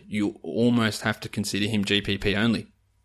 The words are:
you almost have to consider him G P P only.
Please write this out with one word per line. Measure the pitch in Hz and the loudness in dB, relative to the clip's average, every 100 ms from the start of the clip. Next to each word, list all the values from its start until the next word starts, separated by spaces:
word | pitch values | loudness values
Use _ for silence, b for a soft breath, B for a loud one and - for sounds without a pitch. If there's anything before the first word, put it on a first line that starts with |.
| - | -6
you | 107 101 - | -2 -2 -4
almost | - 104 120 120 110 - | -6 2 4 4 2 0
have | 110 104 | -4 -4
to | 117 | -6
consider | - 98 98 104 | -6 -2 -2 0
him | 110 | 0
G | 98 101 | 2 0
P | 101 98 | 0 -2
P | 104 101 | 0 0
only. | 117 95 - _ _ _ | 0 0 -6 _ _ _